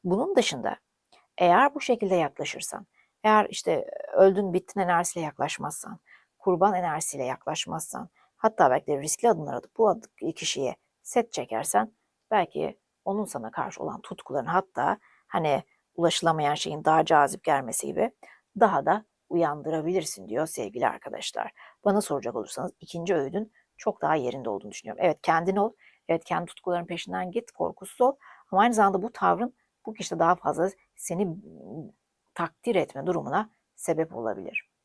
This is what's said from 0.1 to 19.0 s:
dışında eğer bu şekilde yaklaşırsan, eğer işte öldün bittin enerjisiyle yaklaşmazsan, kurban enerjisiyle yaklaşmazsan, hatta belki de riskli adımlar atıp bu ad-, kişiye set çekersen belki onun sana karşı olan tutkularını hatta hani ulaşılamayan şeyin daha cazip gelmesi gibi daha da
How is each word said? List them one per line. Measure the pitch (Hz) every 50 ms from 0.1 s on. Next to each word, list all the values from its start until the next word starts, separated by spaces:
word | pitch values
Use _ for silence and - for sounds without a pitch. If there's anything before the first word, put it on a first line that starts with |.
| 180 208 277 392 392
dışında | 269 214 - 160 127 - - - - _ _ _ _ _ _ _ _ _ _ _ -
eğer | 180 175 175 208 269 285 285
bu | 294
şekilde | - - 240 226 214 190 190
yaklaşırsan, | 175 160 143 _ - 147 - - - - - - - 208 _ _ _ _ _ _ _ -
eğer | 214 214 214 202 208
işte | 208 - - 180 165 139 - - - - - - -
öldün | - 190 196 190 196 202 190 170
bittin | 185 - - - 202
enerjisiyle | 185 175 175 170 175 - - 175 160
yaklaşmazsan, | 151 - - 139 143 - - 143 147 - - - - - - _ _ - - _ _ _ _
kurban | - 196 180 165 185 208 190
enerjisiyle | 180 180 170 151 156 - - - 135 131
yaklaşmazsan, | 123 131 - _ - 156 - - 165 165 160 - - - - - - _ _ _ _ _
hatta | _ - 135 - - 170 131
belki | 127 139 _ -
de | 147 135
riskli | 143 156 - - - 233
adımlar | 202 165 151 143 127
atıp | 120 - - _ -
bu | 226 208
ad-, | 175 - - _ _ _ - 156 160
kişiye | - 165 151 - - 135 123 - _ _ _ _ _
set | _ - - 247 226 _
çekersen | - - - - - - - - - 202 220 220 _ _ _ _ _ _ _ _
belki | 220 202 175 - _ - - - - _ _ _ _ _ _
onun | 190 196 214 208
sana | - - 135 110 113
karşı | - - 131 196 - - -
olan | 156 143 -
tutkularını | - - 180 - - - 131 143 - 160
hatta | 170 190 190 _ _ - 131 160 214 - _ _ _ _ _ _
hani | - - - 151 135 - - _ _ _ _ _ _
ulaşılamayan | - 170 165 160 - - 165 160 156 147 143 151
şeyin | 151 - - 156 156 151
daha | 156 156 160 156
cazip | - 165 147 143 143 185 - _
gelmesi | 165 147 139 131 117 - - - 143
gibi | - - 208 254 _ _ - - - _ _ _ _ 202
daha | 233 208 190 147 -
da | 151 180 220